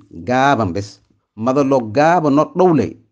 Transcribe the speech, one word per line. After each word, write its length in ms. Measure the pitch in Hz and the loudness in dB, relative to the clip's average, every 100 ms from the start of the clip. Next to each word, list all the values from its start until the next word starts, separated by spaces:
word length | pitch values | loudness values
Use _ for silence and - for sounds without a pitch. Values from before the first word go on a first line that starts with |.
| - - 87 | -14 -14 -4
gaaban 460 | 127 135 127 104 | 0 0 0 -2
bes. 280 | 87 104 - _ _ _ - | -4 -10 -14 _ _ _ -8
Madallo 440 | 117 135 135 135 | -2 0 2 0
gaaban 600 | 113 107 156 175 156 139 | 0 0 2 2 2 0
oo 120 | 151 175 | 0 2
dhow 180 | 185 151 | 2 2
lay. 160 | 90 - _ | 0 -6 _